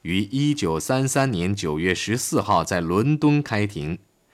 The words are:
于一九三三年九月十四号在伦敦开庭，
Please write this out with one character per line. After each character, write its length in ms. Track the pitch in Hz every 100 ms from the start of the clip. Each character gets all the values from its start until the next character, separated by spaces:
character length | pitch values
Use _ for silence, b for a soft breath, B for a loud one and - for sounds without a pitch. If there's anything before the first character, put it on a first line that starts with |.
于 160 | 80 92
一 340 | 98 135 147
九 260 | 147 87 80
三 300 | - 131 135
三 220 | 139 135
年 240 | 92 90
九 240 | 101 82 78
月 160 | 90
十 240 | 87 - 120
四 240 | - 135
号 200 | 101 87
在 200 | 80 90
伦 340 | 82 95 135 151
敦 260 | 151 147
开 240 | 143 104 104
庭， 320 | 82 73 92 _ _ _